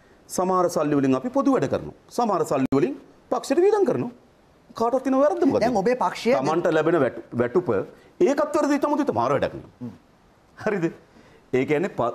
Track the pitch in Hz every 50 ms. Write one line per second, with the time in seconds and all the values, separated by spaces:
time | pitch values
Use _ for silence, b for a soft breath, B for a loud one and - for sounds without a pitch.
0 | b b b b b - - 190 180 185 185 180 175 170 - 180 151 147 147 143
1 | 135 135 131 127 240 247 247 269 226 277 262 185 139 - - - - - - -
2 | _ - - 233 240 208 202 - 151 - 156 135 131 - 135 139 175 269 294 -
3 | - - - _ _ - 262 240 - - 269 - 370 403 427 403 381 - 139 123
4 | 240 247 - - _ _ _ _ _ _ _ _ _ - - - 226 240 262 262
5 | 262 269 262 262 285 302 370 349 339 269 208 196 208 247 240 196 180 240 247 247
6 | 185 180 - - - 226 269 - 269 156 160 175 170 175 156 160 156 165 170 160
7 | 131 117 - - - - 131 120 123 120 - 180 - 120 104 90 - - B B
8 | B B B - - 262 - 294 294 294 339 302 320 277 294 285 311 294 302 311
9 | 277 - 107 117 117 131 143 113 185 - - 65 - - - - 123 113 - -
10 | _ _ _ _ _ _ _ _ _ _ _ - - 214 208 185 165 165 - -
11 | - B B B B B B B _ _ - 123 135 147 151 147 180 202 - -
12 | 117 120